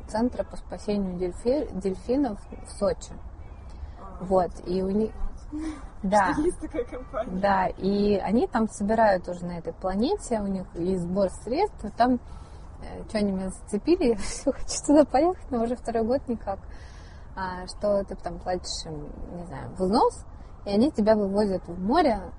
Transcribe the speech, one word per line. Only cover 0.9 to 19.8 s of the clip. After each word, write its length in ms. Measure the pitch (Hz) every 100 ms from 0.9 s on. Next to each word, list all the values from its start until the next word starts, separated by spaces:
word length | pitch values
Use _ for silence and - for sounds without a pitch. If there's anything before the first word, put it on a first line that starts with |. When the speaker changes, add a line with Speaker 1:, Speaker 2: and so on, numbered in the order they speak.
| 208 190 180
Speaker 1:
дельфи-, 520 | 180 - 233 294 247 185
дельфинов 600 | 190 190 - 269 262 202 - - -
в 40 |
Сочи. 400 | - 196 - - - - - - - - - - -
Speaker 2:
А, 240 | 190 175
Speaker 1:
Вот, 260 | 180 185 170 - -
и 160 | 185
у 80 | 190
них 220 | 208 220
Speaker 2:
классно. 560 | - - - - 302 320 302 - -
Speaker 1:
Да. 300 | 190 208 185
Speaker 2:
Что 100 | 285
есть 180 | 339 -
такая 240 | 311 311
компания. 560 | - 254 - - 226 185
Speaker 1:
Да, 260 | 196 190 185
и 480 | - 185 202 208 196
они 320 | 175 226 370
там 180 | 233 220
собирают 600 | - 208 226 214 185 180
уже 180 | 175 175
на 120 | 170
этой 140 | 165
планете, 680 | - 185 190 277 415 - 220
у 80 | 196
них 180 | 190 185
есть 280 | 175 180 185
сбор 260 | 170 190 185
средств, 540 | - 220 285 415 -
и 60 | 208
там, 240 | - 247 240 - - - - - -
э, 220 | - 180 185
че 60 | 214
они 120 | 202
меня 200 | 190 190
зацепили, 540 | - - 208 302 359
<laughs> 40 | 254
я 80 | 208
все 340 | - - 285
хочу 340 | - - -
туда 200 | - 294
поехать, 440 | 277 254 339 370 -
но 100 | 240
уже 140 | 233 247
второй 260 | - 226
год 240 | 220 277 -
никак. 300 | 226 - 196 - - - - - - - 196
А, 280 | 185 180 185
что 340 | - 208 202
ты 140 | 202 196
там 240 | 180 175
платишь 440 | 175 185 - - 165
им, 220 | 151 147 - - 175
не 80 |
знаю, 260 | 175 135 123
взнос, 460 | -